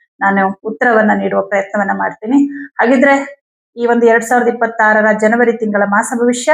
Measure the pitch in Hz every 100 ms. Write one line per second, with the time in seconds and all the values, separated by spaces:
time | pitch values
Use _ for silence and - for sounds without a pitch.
0 | _ _ 196 196 190 196 220 - 247 220
1 | 214 202 196 196 196 196 196 208 196 196
2 | 190 - 220 285 285 - - - 233 262
3 | 277 277 277 - _ _ _ 240 240 240
4 | 233 226 233 247 233 233 226 226 214 214
5 | 214 208 214 233 240 233 214 202 202 202
6 | 226 240 240 247 -